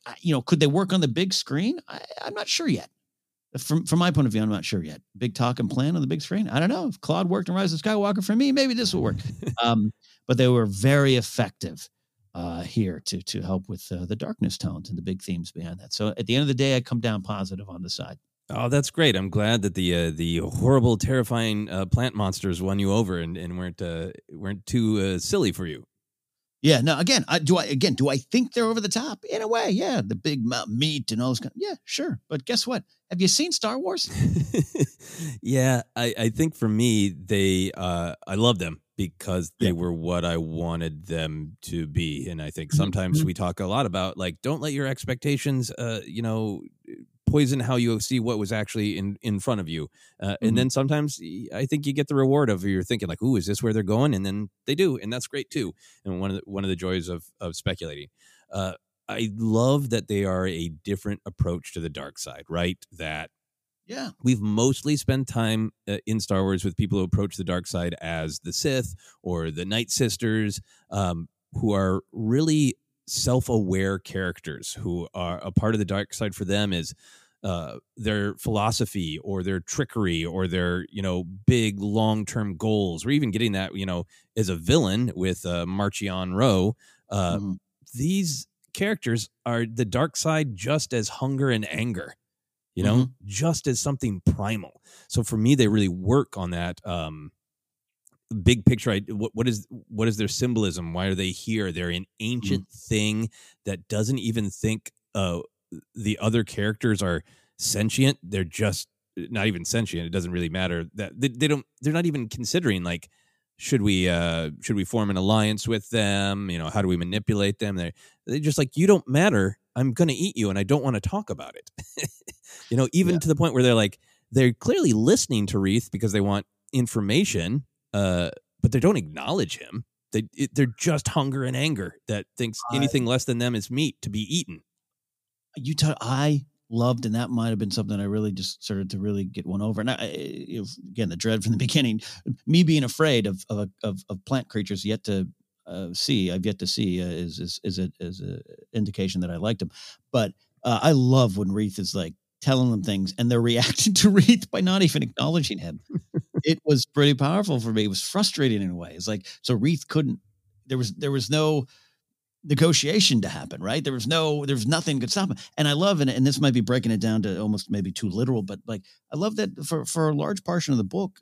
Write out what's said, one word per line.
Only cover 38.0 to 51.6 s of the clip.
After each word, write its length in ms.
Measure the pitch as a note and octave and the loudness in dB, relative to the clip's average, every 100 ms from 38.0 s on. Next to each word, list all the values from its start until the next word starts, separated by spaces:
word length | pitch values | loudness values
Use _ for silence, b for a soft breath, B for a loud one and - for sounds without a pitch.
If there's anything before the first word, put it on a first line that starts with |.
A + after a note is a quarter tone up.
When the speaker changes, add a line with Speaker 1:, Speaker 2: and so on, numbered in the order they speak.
| E2+ - - | -4 -8 -4
Speaker 2:
I 100 | G2 | 4
love 240 | A#2 G2+ | 6 4
them 220 | E2 D#2 _ - | -2 -8 _ -6
because 540 | F2+ - - F2+ D#2+ - | -6 -6 -4 -2 -4 0
they 80 | G2 | 0
Speaker 1:
Yeah. 40 | |
Speaker 2:
were 200 | E2+ F2 | 2 -2
what 300 | E2 E2 F2 | -2 -2 0
I 140 | E2+ E2+ | 0 -2
wanted 680 | D#2+ D#2+ E2+ E2 E2 D2+ D#2+ | -4 -4 -4 -4 -4 -8 -8
them 500 | D#2+ D#2 D#2 D2+ - | -6 -4 -6 -10 -12
to 240 | - E2+ D#2 | -8 -6 -4
be. 400 | E2 D#2+ C#2+ C2 | -4 -4 -4 -8
And 120 | D#2+ | -8
I 80 | D2+ | -8
think 200 | D#2+ D#2 | -10 -2
Speaker 1:
Mm-hmm. 60 | - | 0
Speaker 2:
sometimes 420 | G2 G2 F#2 D2+ | 0 0 0 0
Speaker 1:
Mm-hmm. 80 | F2 | 0
Speaker 2:
we 60 | |
talk 260 | F2 F2+ F2 | -2 -4 -2
a 80 | F#2+ | -2
lot 180 | A#2 A2+ | 0 0
about, 320 | F#2 F#2 - | -2 -4 -4
like, 240 | F2+ D#2+ | -6 -4
don't 200 | B2+ D3+ | -6 -4
let 120 | D3+ | -4
your 140 | C#3 C3+ | -4 -4
expectations, 840 | C3+ - B2 C#3+ C#3+ D3 C3 A2+ | -6 -6 -4 -2 0 0 -2 -2
uh, 300 | - A#2+ A2 B1 | -6 -6 -6 -8
you 160 | G2+ | -4
know, 400 | A2+ A2 A2 F#2+ G1+ _ - - - _ - | -2 -2 -2 -4 -10 _ -20 -18 -20 _ 2
poison 320 | D3 C3 B2 | 4 4 2
how 160 | A#2 B2 | 2 2
you 240 | A#2 A2 | 2 0
see 200 | - C3 | 0 0
what 180 | A2+ G#2+ | 0 0
was 140 | G2+ | 0
actually 460 | A2 G2+ A2+ G#2 F2 | -2 -2 -2 -2 -2
in, 200 | G2 G2+ | -4 -4
in 180 | A2+ G2+ | -2 -2
front 200 | C3+ G#2+ | 0 -2
of 80 | D#2+ | -2
you. 220 | D#2+ D2+ b b b | -6 -8 b b b
Uh, 160 | G2 - | -6 -2
and 100 | A2+ | 2
Speaker 1:
Mm-hmm. 40 | A#2 | 2
Speaker 2:
then 140 | B2+ | 2
sometimes 500 | C3+ C3+ D3+ D3 - | 0 0 0 -2 -6
y-, 260 | D#2+ F#2+ - | -12 -12 -10
I 120 | G2 | -6